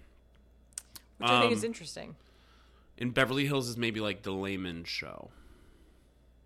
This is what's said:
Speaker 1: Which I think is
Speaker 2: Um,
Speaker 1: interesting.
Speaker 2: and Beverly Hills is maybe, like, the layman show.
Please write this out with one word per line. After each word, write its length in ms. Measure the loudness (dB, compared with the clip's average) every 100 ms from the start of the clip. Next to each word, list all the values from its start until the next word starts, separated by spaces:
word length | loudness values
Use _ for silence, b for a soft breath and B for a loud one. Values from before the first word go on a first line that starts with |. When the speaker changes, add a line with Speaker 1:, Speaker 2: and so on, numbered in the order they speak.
| b -20 -20 -20 -20 -20 -20 -18 B B B 0
Speaker 1:
Which 120 | 4
I 120 | 6
think 120 | 6
is 100 | 4
Speaker 2:
Um, 20 | -2
Speaker 1:
interesting. 480 | -6 -12 -12 -12 -16 b b b b b b b -6
Speaker 2:
and 160 | 0
Beverly 320 | 4 4 4 2
Hills 200 | 0 -2
is 80 | -2
maybe, 220 | 0 0
like, 240 | -2 -2
the 80 | -4
layman 500 | -2 -2 -2 -4 -6
show. 460 | -6 -6 -8 -10 -16 b b b b b b b b -20 -20 -20